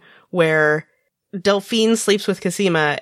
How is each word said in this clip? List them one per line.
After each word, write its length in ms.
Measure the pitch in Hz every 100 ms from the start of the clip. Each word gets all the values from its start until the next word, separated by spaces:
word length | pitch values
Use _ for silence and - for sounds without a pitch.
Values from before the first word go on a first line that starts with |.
| - - _
where 560 | 180 160 156 151 151 - _ _ _ _ 196
Delphine 560 | 196 202 - 226 220 226
sleeps 320 | - 202 208
with 140 | 185
Cosima 560 | 185 - 190 160 147 143